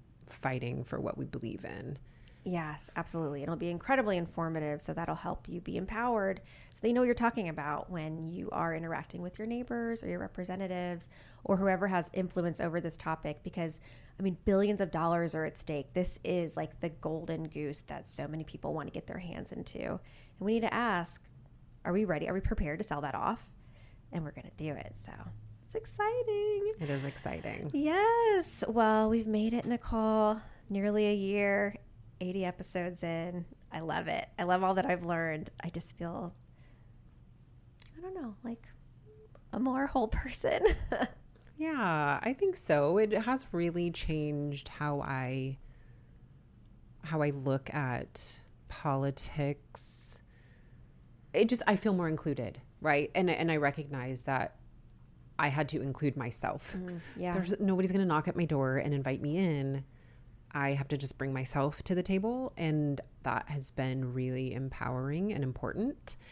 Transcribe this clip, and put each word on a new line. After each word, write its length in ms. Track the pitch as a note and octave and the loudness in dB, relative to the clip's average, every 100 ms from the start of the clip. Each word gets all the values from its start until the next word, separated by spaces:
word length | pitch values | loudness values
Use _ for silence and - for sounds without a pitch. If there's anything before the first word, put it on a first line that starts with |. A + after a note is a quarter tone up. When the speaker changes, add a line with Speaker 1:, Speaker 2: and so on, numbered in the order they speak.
| - - - | -12 -20 -20
Speaker 1:
fighting 560 | - C3+ B2+ A#2+ C3 | -4 -2 -2 -2 -4
for 160 | C3 - | -4 -4
what 180 | - - | -4 -4
we 60 | |
believe 400 | C3 B2 A#2 - | -6 -6 -6 -8
in. 340 | - - B2 C#3 - - - - | -8 -10 -8 -10 -14 -20 -20 -12
Speaker 2:
Yes, 460 | - F3 D#3 D3+ - - | -4 -4 -4 -10 -10 -8
absolutely. 480 | E3 E3+ D#3 C#3+ | -6 -4 -4 -4
It'll 100 | D3+ | -4
be 160 | E3 E3+ | -4 -4
incredibly 460 | F3 - C4+ G#3+ F3+ | -2 2 2 4 2
informative, 680 | E3+ - E3 D#3+ D3+ D3 | 0 -2 -2 -2 -2 -4
so 100 | - | -4
that'll 220 | D#3 E3 | -4 -4
help 340 | D#3+ E3+ - - | -4 -4 -6 -8
you 120 | E3+ | -10
be 160 | F3 F3 | -6 -6
empowered 640 | F#3+ A3 B3 A3+ G3 F#3 - - - | -4 -2 0 2 2 -2 -8 -20 -20
so 100 | - | -2
they 100 | A3+ | 2
know 100 | A#3+ | 4
what 20 | |
you're 100 | B3 | 4
talking 360 | A#3+ A#3+ A#3 F3 | 4 2 2 -4
about 380 | D#3 D3 D3 - | -4 -2 -4 -4
when 440 | F3 D#3 D#3+ D#3+ | -6 -4 -6 -6
you 180 | F3 - | -6 -4
are 240 | - E3 | -2 -2
interacting 480 | D#3+ E3 D#3+ D3+ F3 | -2 -4 -6 -6 -10
with 160 | F3+ - | -10 -8
your 80 | A3 | -6
neighbors 560 | A#3+ B3 A#3 A#3 A3+ | -4 -4 -4 -2 -4
or 60 | F3+ | -4
your 100 | F3 | -4
representatives 880 | F#3+ - F3+ F#3 F#3+ F3+ F3+ F3 - - - - | -6 -8 -6 -4 -4 -2 -4 -6 -10 -20 -20 -6
or 120 | - F#3 | 0 4
whoever 300 | F#3+ F#3 G3 | 6 4 4
has 240 | F3+ E3 | 2 0
influence 460 | F#3+ F3+ F#3+ E3+ D#3 | -2 -2 0 0 0
over 200 | E3 E3 | 0 0
this 160 | E3 - | -2 -4
topic, 420 | E3 D#3+ - D3 | -4 -2 -4 -6
because, 340 | F3+ - E3 - - - - - | -6 -4 -4 -6 -16 -20 -14 -2
I 40 | |
mean, 120 | F#3+ E3+ | -2 0
billions 360 | - G3 G3+ G3+ | 4 6 6 2
of 100 | F3+ | 0
dollars 460 | D#3+ E3+ E3+ E3+ D#3+ | 2 2 2 2 0
are 80 | |
at 120 | D#3 - | -4 -4
stake. 360 | - D3 - | -6 -4 -2
This 260 | F3+ F3+ - | 0 0 -2
is, 320 | - F3+ E3 D#3+ | 0 0 0 -4
like, 240 | D#3 - | -6 -4
the 80 | F3 | -6
golden 560 | D#3 D#3 D#3+ E3+ D#3+ | -4 -4 -4 -4 -4
goose 380 | D#3+ D#3 D3 D3 | -4 -4 -6 -6
that 260 | - C#3+ - | -10 -12 -10
so 180 | - C#3+ | -8 -6
many 160 | D#3 | -6
people 320 | D#3 - D3 | -8 -8 -4
want 140 | D#3 - | -4 -4
to 40 | |
get 140 | - - | -8 -8
their 120 | E3 | -8
hands 340 | F3 - - | -8 -8 -8
into. 260 | - - - | -10 -10 -6
And 220 | - F3+ - - - - | -4 -4 -8 -20 -18 -4
we 140 | G3 | 0
need 80 | A3+ | 2
to 120 | A3+ | 2
ask, 480 | - A#3+ F3+ E3+ - - - - - - - | 0 2 0 -2 -10 -18 -20 -20 -20 -20 -8
are 80 | - | 0
we 120 | F#3 G#3 | 2 2
ready? 220 | D3+ - | 0 0
Are 60 | |
we 60 | F#3+ | 0
prepared 380 | - A3 - E3 | 0 0 0 -2
to 40 | |
sell 180 | - D3 | -4 -4
that 120 | C#3+ | -4
off? 340 | - - A#3 - - - - - - - | -2 0 -2 -6 -20 -20 -20 -20 -20 -8
And 140 | F3 | -6
we're 80 | D3+ | -6
gonna 180 | - - - | -8 -14 -8
do 180 | D#3 | -6
it, 200 | C3+ - - - | -6 -8 -12 -14
so 60 | - - - - - | -12 -12 -12 -16 -18
it's 120 | - A4 | -10 -10
exciting. 1000 | A4 - G#4 B4 A4+ G#4 G#4 G4+ G4+ A4 | -6 -2 0 2 2 2 2 2 0 -2
Speaker 1:
It 100 | C#3+ | -2
is 140 | C#3 | -2
exciting. 640 | C#3 B2+ - - - A2 D3 | -2 -6 -6 -4 -6 -6 -2
Speaker 2:
Yes. 920 | C#4 D4+ F4+ A4 A#4 A4+ G4 E4 - - | 0 2 6 6 6 6 4 2 -2 0
Well, 420 | A3+ A3 A3 A3 | 4 6 6 6
we've 200 | A3+ A3 | 4 2
made 260 | G#3+ A3 | 2 2
it, 100 | A#3 | 0
Nicole. 760 | A#3 A#3+ - A3+ A3 A3 G#3+ A3 - - - | 0 -2 0 2 4 6 4 2 -4 -14 -4
Nearly 380 | G3 G#3 G#3 G#3 | 0 2 4 4
a 80 | |
year, 600 | G#3 G3 G3+ G3+ G3+ G3+ - - - - - | 4 2 2 4 4 2 -2 -14 -20 -16 -6
eighty 240 | F3+ F#3+ | -4 -2
episodes 580 | F3+ F3+ F#3 F#3 F3 F3 | -2 -4 -4 -2 -2 -4
in. 420 | E3+ E3 F3 F3 E3+ - - | -4 -2 -4 -6 -8 -12 -10
I 80 | D#3 | -6
love 260 | D#3+ D#3+ E3 | -2 -2 -2
it. 200 | D#3 - - | -2 -4 -2
I 60 | |
love 180 | F3 F3+ | 2 4
all 120 | F#3+ | 4
that 100 | F#3 F3+ | 4 2
I've 180 | F3 | 0
learned. 460 | E3+ E3+ E3 D#3 D#3 - | 0 0 0 -2 -6 -8
I 60 | E3 | -8
just 260 | E3+ - - | -6 -8 -8
feel, 360 | E3+ F3+ F3+ - - - - - - - - - - - - - - - - D#4+ | -6 -6 -8 -10 -20 -20 -20 -20 -20 -20 -20 -20 -20 -20 -20 -20 -20 -20 -20 -14
I 40 | |
don't 140 | F4+ | -10
know, 220 | F#4+ B3 G3+ | -8 -8 -8
like 240 | A#3 A#3 - - - - - - - - - | -10 -10 -12 -20 -20 -20 -20 -20 -20 -20 -4
a 40 | G#3 | 0
more 280 | C4 B3+ C#4 | 2 2 2
whole 220 | C4+ A3 | 2 2
person. 540 | - C4 - - - G4+ - - | 0 -2 0 2 6 6 6 0
<laughs> 180 | - - - - - - - | 0 -2 -4 -20 -20 -14 -4
Speaker 1:
Yeah, 600 | D#4 D4 G3 D#3 C#3+ C#3+ | -2 2 4 4 4 2
I 120 | - | 0
think 240 | C4+ G4 F4+ | 2 2 2
so. 420 | - D3 C#3+ F#3+ | 4 6 6 6
It 140 | A3 | 4
has 340 | G#3+ A3+ C4 - | 4 2 0 0
really 400 | F3 E3+ F3 F3 | 0 2 2 0
changed 760 | E3 - D#3 D3+ D3 D3 C#3+ - | 0 0 0 0 0 -2 -4 -8
how 340 | - D3 C#3+ | -4 -2 0
I, 560 | - C3+ B2+ C3 C3 C3+ - - - - - - - - - - - - - - | -2 -2 -2 -2 -2 -6 -12 -20 -20 -20 -20 -20 -20 -20 -20 -20 -20 -20 -20 -12
how 200 | D#3 D#3 | -2 2
I 80 | D3 | 2
look 420 | C#3 C3+ C3+ - | 2 2 0 0
at 640 | D3+ C3 A#2+ - - - - - - - | -2 0 -2 -6 -10 -14 -14 -18 -20 -16
politics. 1500 | - D3+ C3+ C#3 C3+ - - C#3 D3 - - - - - - - - - - - - - - - - - | -4 0 2 0 -2 -6 -2 -2 -2 -8 -16 -14 -12 -12 -14 -18 -20 -20 -20 -20 -20 -20 -20 -20 -20 0
It 160 | E3 A3+ | 4 6
just, 140 | B3 - | 4 4
I 80 | G3+ | 4
feel 160 | A3 | 4
more 160 | F#3 E3 | 4 2
included, 520 | D#3 D#3+ C3 A2+ - - - | 0 0 -2 -4 -8 -16 -2
right? 320 | D3+ C#3+ D3 | 4 4 4
And, 160 | - F3+ | 4 4
and 220 | D#3 E3 | 4 4
I 60 | D#3 | 4
recognize 640 | C#3+ C#3 C#3+ C3+ B2+ B2+ | 2 0 -4 -4 -4 -4
that 340 | - C3+ - - - - - - - - - - | -2 0 -2 -6 -20 -20 -20 -20 -20 -20 -6 2
I 100 | D3 | 2
had 200 | C#3 C#3+ | 2 0
to 140 | D#3 | 0
include 340 | C3+ B2+ D3 C#3 | -2 0 0 0
myself. 580 | A#2+ - - - - F#3 | -4 -2 -2 -2 -6 -8
Speaker 2:
Mm, 240 | F3+ E3+ - - | -6 -8 -10 -6
yeah. 180 | F3+ | -2
Speaker 1:
There's, 200 | F#3 F3+ G#3 | 0 0 2
nobody's 320 | G3 F#3 F#3 | 2 4 4
gonna 140 | G3 F#3+ | 4 4
knock 200 | D#3 E3 | 2 2
at 80 | |
my 120 | - D#3+ | 0 2
door 320 | C#3+ C3 C3+ | 4 4 2
and 140 | - | 2
invite 280 | C#3+ C3+ C3+ | 0 0 -2
me 160 | D3 E3 | 0 2
in. 460 | F#3 D3 C3+ C3+ C3+ - - - - - - | 2 2 0 -2 -6 -16 -20 -20 -20 -20 -6
I 180 | D3 C#3 | 0 2
have 180 | C#3 C3+ | 0 0
to 80 | C#3+ | -2
just 200 | C3+ - | -4 -4
bring 160 | C3+ | -2
myself 480 | C3+ C3 C#3+ C#3+ - | -2 -2 0 0 0
to 100 | - | -2
the 80 | F3+ | 0
table, 500 | F3+ F#3+ G#3+ B3+ C4 - | 2 2 2 -2 -4 -2
and 440 | D#3+ D3+ D3 C#3 - - | 2 4 2 0 -6 -6
that 260 | C3 A#2+ - | -2 -2 -2
has 220 | D3 C3 | -6 -4
been 420 | - C3 C3 B2+ | -2 0 0 -2
really 420 | B2+ B2+ B2+ C3 | -2 -2 -2 -2
empowering 800 | B2 C3 - B2 B2+ C3+ D#3+ G3+ | -4 -4 -4 -2 -2 -2 0 0
and 120 | G3 | 0
important. 720 | C3 B2+ A2+ - B3 - - - - | -2 -2 -4 -2 -2 -4 -12 -16 -18